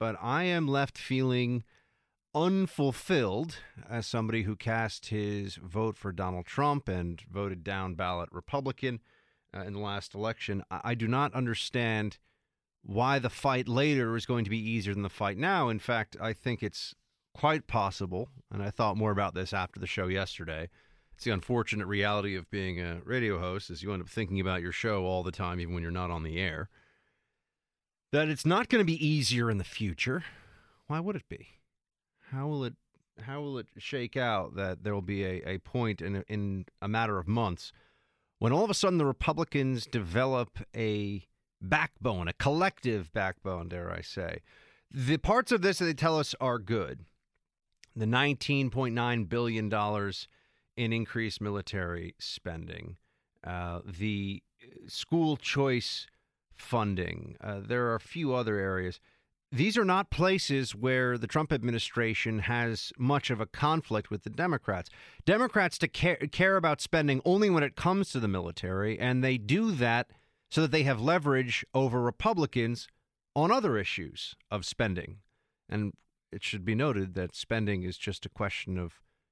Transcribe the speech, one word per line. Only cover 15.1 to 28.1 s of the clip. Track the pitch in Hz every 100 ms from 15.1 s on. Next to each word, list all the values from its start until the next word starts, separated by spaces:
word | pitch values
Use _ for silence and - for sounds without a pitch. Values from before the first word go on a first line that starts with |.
fight | - 101 98
now. | 165 190 131
In | 110
fact, | - 117 107 -
I | 113
think | 110 127 120
it's | 104 - - - _ _ _
quite | - 147 156 -
possible, | 117 98 - 95 90 120 - _
and | 101
I | 101
thought | - 113 101
more | 107
about | 101 98
this | 90 92
after | 98 90 -
the | 90
show | - 92
yesterday. | 95 95 - 160 78 85 - _ _ _
It's | - 120
the |
unfortunate | 101 - 123 110 107 95
reality | 101 104 104 101 95
of | 85
being | 101 92 87
a | 87 85
radio | 90 127 113 92
host, | 90 95 -
is | 82
you | 95
end | 95
up | 87
thinking | - 98 98
about | 92 90
your | 87
show | 87 117 101
all | 92 92
the | 90
time, | 87 90 90
even | 85
when | 87
you're | 85
not | 87 90
on | 85
the | 80 82
air, | 92 78 98 _ _ _ _ _ _ _ _ _ _ _ _ _ _